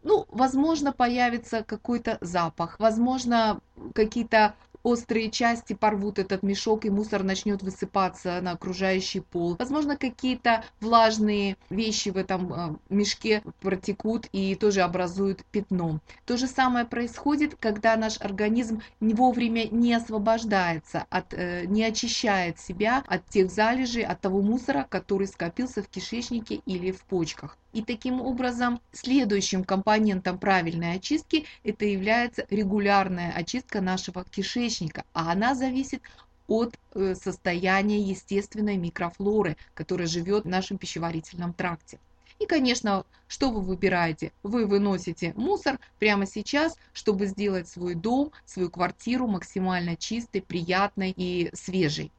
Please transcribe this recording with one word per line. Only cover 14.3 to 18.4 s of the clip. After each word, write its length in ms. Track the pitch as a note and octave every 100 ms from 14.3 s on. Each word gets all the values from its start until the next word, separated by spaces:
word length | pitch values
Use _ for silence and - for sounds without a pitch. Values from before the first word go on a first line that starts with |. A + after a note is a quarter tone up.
и 240 | G3 F#3+
тоже 280 | F#3+ G#3 G3
образуют 640 | F3 F3+ F3+ F#3 G3 F#3+ -
пятно. 480 | G#3+ G3+ F#3 E3+ D#3 - -
То 120 | - A#3+
же 100 | C4
самое 380 | - B3+ B3
происходит, 720 | A#3 A#3+ A#3+ - C#4+ D4 D4+ -
когда 400 | A3 G#3 A3+ A3+
наш 240 | A3 -
организм 600 | G#3 G3